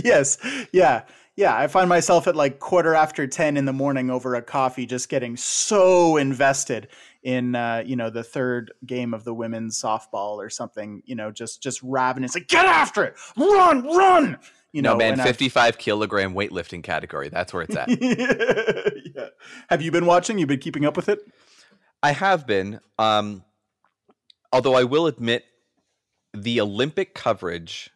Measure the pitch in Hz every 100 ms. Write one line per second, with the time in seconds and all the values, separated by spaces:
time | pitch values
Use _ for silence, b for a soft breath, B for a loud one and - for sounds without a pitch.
0 | 240 175 135 - 247 277 233 180 165 117
1 | b b b - 190 113 147 185 180 175
2 | - 175 175 156 139 139 - 180 160 160
3 | 156 - 135 - 156 143 139 135 139 135
4 | 127 127 127 120 120 139 131 131 120 123
5 | - 143 120 120 - - - 214 185 180
6 | 170 156 135 127 135 135 - 113 - b
7 | b b 131 127 123 123 117 117 117 127
8 | 113 113 113 143 127 120 113 - 127 123
9 | 120 113 117 117 113 113 113 110 117 110
10 | - 107 104 104 104 - 117 - 107 104
11 | - 120 107 107 113 - 135 123 127 135
12 | 127 131 127 180 - 339 370 330 277 208
13 | 156 B B - 349 403 359 277 254 339
14 | 381 359 247 131 b b b 151 117 117
15 | 113 131 127 123 135 127 120 - - 104
16 | 107 101 95 92 104 90 85 87 85 80
17 | - 76 71 87 90 92 80 - 127 247
18 | 254 226 254 - 240 220 220 190 190 135
19 | 135 139 120 _ B B B 165 165 165
20 | 175 175 175 214 143 135 170 156 147 151
21 | 190 208 - b b b b b b _
22 | 143 143 190 180 127 101 95 107 _ -
23 | 110 107 104 98 - _ _ _ _ _
24 | _ _ _ _ _ 127 135 127 127 147
25 | 165 127 117 120 - _ _ _ _ _
26 | _ _ _ 104 110 117 104 101 143 175
27 | 190 - 120 104 90 85 82 - -